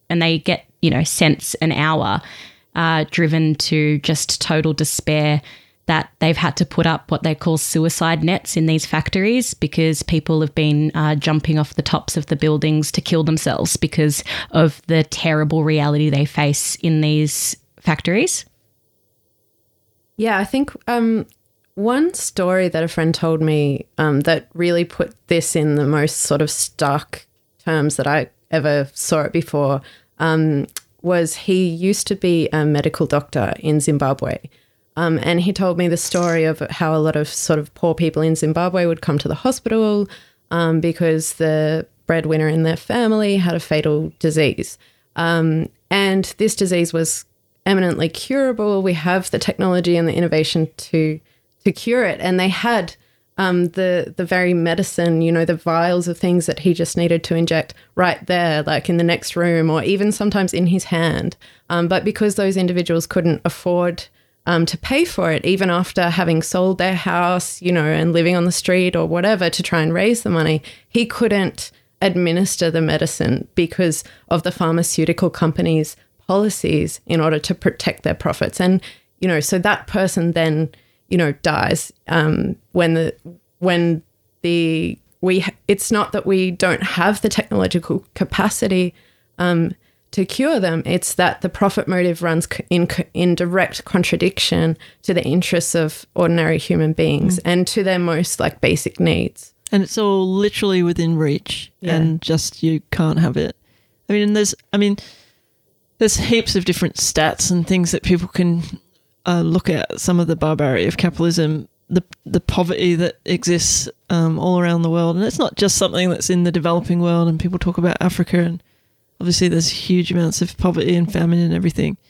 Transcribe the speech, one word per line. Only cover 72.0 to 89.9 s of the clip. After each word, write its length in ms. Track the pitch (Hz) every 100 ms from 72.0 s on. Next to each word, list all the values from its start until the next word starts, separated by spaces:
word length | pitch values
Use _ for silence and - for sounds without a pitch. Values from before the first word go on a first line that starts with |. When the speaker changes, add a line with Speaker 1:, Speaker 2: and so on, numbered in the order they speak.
Speaker 2:
administer 680 | 202 180 175 170 196 - 170
the 100 | 165
medicine 640 | 156 156 160 - 160 160 -
because 480 | - 165 - 175 156 - - -
of 140 | 170
the 80 | 175
pharmaceutical 800 | - 165 165 165 - 156 165 175
companies' 640 | - 165 - 170 160 151 - _ _ -
policies 720 | 190 214 - - 156 160 - -
in 140 | 165
order 180 | 156 156
to 160 | -
protect 480 | 175 - - - -
their 120 | -
profits. 460 | 160 156 160 - -
And, 200 | 180 185 - - _ -
you 80 | 180
know, 120 | 160
so 180 | - 190
that 280 | 202 196 -
person 460 | 214 190 - 170
then, 380 | 170 160 156 156 - _ _ -
you 100 | 180
know, 140 | 156 143
dies, 500 | 165 151 - 160 - _ -
um, 480 | 165 156 - - - _
when 220 | 180 170
the, 200 | 165 160 - 175 175 _ -
when 440 | 180 175 170 160 - _ _ _
the, 580 | 175 170 165 160 170 - _ -
we, 200 | 185 185
ha-, 120 | 185 - -
it's 240 | 202 -
not 200 | 214 202
that 120 | 214
we 260 | - 190 185
don't 320 | 175 190 -
have 380 | 185 - 185 208
the 80 | 214
technological 800 | - - 208 185 175 - 196 -
capacity, 800 | - 180 - 208 - 214 185 180 - _ _ _ -
um, 360 | 180 170 165 - _